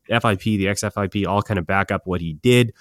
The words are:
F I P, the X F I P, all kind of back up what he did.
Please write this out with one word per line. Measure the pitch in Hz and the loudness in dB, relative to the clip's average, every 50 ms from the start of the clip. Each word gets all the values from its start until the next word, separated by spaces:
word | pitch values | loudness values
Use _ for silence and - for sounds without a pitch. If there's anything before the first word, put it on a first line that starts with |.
| _ - | _ -2
F | 110 117 - | -2 0 2
I | 113 101 | 2 0
P, | 90 - 110 107 | 0 0 -2 0
the | 98 95 98 | 0 0 0
X | 101 - - | -2 -2 -4
F | 101 - | -4 -4
I | 104 101 | -4 -4
P, | 92 - 104 98 | -2 -2 -2 -2
all | 87 98 104 | 0 0 0
kind | - - 107 92 | 0 0 -2 -2
of | 78 | -2
back | - 95 98 98 - | 0 0 0 0 0
up | 101 92 - | -2 -4 -2
what | 92 90 85 | -4 -4 -4
he | 85 82 78 | -4 -6 -8
did. | 76 - 123 123 123 123 113 - _ | 0 2 4 4 4 4 2 -2 _